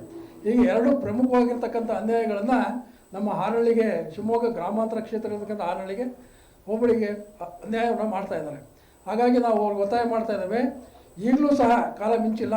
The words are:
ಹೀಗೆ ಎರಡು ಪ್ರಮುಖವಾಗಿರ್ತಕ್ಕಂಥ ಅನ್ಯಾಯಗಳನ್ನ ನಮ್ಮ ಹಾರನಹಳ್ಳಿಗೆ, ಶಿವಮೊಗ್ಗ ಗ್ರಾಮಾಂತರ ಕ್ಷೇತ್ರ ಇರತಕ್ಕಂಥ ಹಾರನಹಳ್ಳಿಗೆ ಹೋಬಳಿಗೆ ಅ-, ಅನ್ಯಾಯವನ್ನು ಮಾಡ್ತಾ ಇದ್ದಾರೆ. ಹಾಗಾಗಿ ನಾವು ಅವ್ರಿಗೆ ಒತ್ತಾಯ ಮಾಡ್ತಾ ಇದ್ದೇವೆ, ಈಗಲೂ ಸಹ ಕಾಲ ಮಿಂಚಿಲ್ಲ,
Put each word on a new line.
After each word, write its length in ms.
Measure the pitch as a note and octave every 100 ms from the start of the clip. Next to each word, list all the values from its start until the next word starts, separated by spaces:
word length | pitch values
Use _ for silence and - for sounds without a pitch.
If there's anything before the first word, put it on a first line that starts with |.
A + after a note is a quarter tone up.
| - - - - G#3
ಹೀಗೆ 180 | B3 G3+
ಎರಡು 280 | A3 B3+ C#4
ಪ್ರಮುಖವಾಗಿರ್ತಕ್ಕಂಥ 920 | G3+ A3 B3+ B3 A#3+ A#3+ A#3 A#3 A3+
ಅನ್ಯಾಯಗಳನ್ನ 600 | G3 G#3+ A#3 A3 G3+ A3 B3+ - - - - _
ನಮ್ಮ 180 | F#3 G#3
ಹಾರನಹಳ್ಳಿಗೆ, 840 | F3 G3 A#3 A#3 A3+ A3 E3+ D#3+
ಶಿವಮೊಗ್ಗ 380 | - G#3+ A#3 A#3
ಗ್ರಾಮಾಂತರ 480 | - F3 G#3+ A3 A3+
ಕ್ಷೇತ್ರ 320 | G#3+ A3 A3
ಇರತಕ್ಕಂಥ 280 | G#3 G#3 G#3
ಹಾರನಹಳ್ಳಿಗೆ 420 | F3 F#3 F#3+ G3 B3+ - - - - - -
ಹೋಬಳಿಗೆ 400 | A3 A#3+ A3 G#3
ಅ-, 580 | G#3 - - F3 -
ಅನ್ಯಾಯವನ್ನು 460 | G3+ A3 A#3 G#3 G#3+
ಮಾಡ್ತಾ 280 | G3 G3 E3+
ಇದ್ದಾರೆ. 280 | D3+ D3 - - _ _ F#3
ಹಾಗಾಗಿ 320 | G#3+ B3 B3
ನಾವು 240 | A#3+ G#3+
ಅವ್ರಿಗೆ 200 | G#3 G3+
ಒತ್ತಾಯ 220 | G3+ A#3+
ಮಾಡ್ತಾ 280 | A#3 A3+ A3
ಇದ್ದೇವೆ, 540 | G3+ F#3 A3 C4+ - - - - -
ಈಗಲೂ 380 | A3 C4+ D4 C#4
ಸಹ 380 | A#3 A#3 G#3 -
ಕಾಲ 140 | G#3 A3+
ಮಿಂಚಿಲ್ಲ, 320 | A3 A3+ G#3